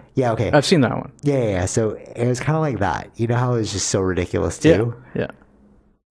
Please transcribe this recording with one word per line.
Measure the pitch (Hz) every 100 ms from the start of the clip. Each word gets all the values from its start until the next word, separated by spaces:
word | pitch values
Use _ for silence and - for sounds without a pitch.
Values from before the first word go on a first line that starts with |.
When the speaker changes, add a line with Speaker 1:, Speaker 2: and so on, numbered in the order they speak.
| -
Speaker 1:
Yeah, | - 123
okay. | 113 98
Speaker 2:
I've | 147
seen | - 175
that | 117
one. | - - -
Speaker 1:
Yeah, | 143 139
yeah, | 113
yeah. | 92 90
So | - 110 - -
it | - 120
was | 123
kinda | 143 160
like | 156 107
that. | 95 - - -
You | 113
know |
how | 120 127
it | 120
was | 107
just | 95 -
so | 104
ridiculous, | 92 87 90 - 87 -
Speaker 2:
Yeah, | 151 127
Speaker 1:
too? | 117 - - -
Speaker 2:
yeah. | - - _ _ _ _ _ _ _